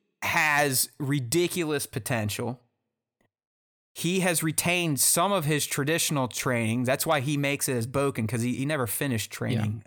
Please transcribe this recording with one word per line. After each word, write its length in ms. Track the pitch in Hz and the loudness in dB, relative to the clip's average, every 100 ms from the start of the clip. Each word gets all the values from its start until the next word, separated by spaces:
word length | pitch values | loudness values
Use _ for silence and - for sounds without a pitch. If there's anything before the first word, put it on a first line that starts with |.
| _ _ | _ _
has 680 | - 170 156 147 147 127 - - | -2 2 4 4 4 2 -2 -4
ridiculous 840 | 139 143 120 170 175 180 156 147 | -2 -2 0 0 2 0 -2 -2
potential. 760 | - - - 120 107 - 117 131 _ _ _ _ _ _ _ _ _ _ _ _ _ - | -4 -8 -4 -2 -2 -4 -6 -8 _ _ _ _ _ _ _ _ _ _ _ _ _ -4
He 240 | 165 190 | 0 2
has 240 | 180 165 | 2 2
retained 560 | 160 156 170 180 170 135 | 0 0 0 2 2 2
some 320 | - 170 185 | 2 4 2
of 140 | 196 147 | 2 2
his 200 | 147 - | 0 0
traditional 640 | - 143 165 - 147 127 | -2 0 0 0 0 -2
training. 560 | - 139 120 110 120 | -2 -2 0 0 0
That's 200 | 123 135 | 0 0
why 140 | 160 156 | 2 0
he 180 | 131 143 | 0 0
makes 320 | 143 143 - | 0 -2 -2
it 60 | 123 | -2
as 120 | 113 | -2
Boken, 400 | 139 143 135 107 | 0 0 0 -2
'cause 140 | 117 | 0
he, 120 | 123 | -2
he 100 | - 139 | -2 -2
never 200 | 156 120 | -2 -2
finished 460 | - 143 113 - | -2 -2 -2 -4
training 500 | - 117 113 107 110 | -6 -2 0 0 -4